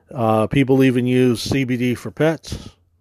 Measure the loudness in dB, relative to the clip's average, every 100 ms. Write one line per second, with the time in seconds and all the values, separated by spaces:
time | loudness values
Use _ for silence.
0 | -12 -4 0 0 0 0 2 4 4 2
1 | 0 2 2 0 -2 -2 -2 -2 -4 -4
2 | -8 -2 -2 -2 -8 -14 -14 -20 _ _